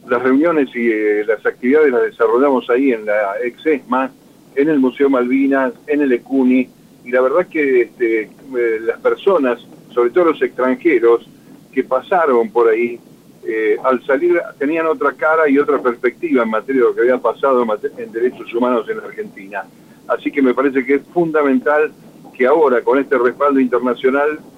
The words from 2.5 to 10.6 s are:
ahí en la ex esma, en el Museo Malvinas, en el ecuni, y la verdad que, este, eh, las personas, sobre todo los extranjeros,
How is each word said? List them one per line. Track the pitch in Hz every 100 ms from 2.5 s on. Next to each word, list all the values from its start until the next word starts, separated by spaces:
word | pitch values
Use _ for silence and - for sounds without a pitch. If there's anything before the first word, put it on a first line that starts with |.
| 127 113
ahí | 123 139
en | 113 107
la | 104 101 104
ex | 123 120 156
esma, | 147 - 127 131 - - - - 135
en | 147
el | 147
Museo | 127 123 139
Malvinas, | 131 123 135 139 135 131 - -
en | 147
el | 143
ecuni, | 117 - 135 127 127 123 - - -
y | 123
la | 127
verdad | 127 160 180
que, | 160 139 127
este, | 113 - 117 113
eh, | 104 - 139 127 117 110
las | 113 113
personas, | 127 117 196 180 131 120 - - -
sobre | 123 120
todo | 180 170
los | 147
extranjeros, | 127 -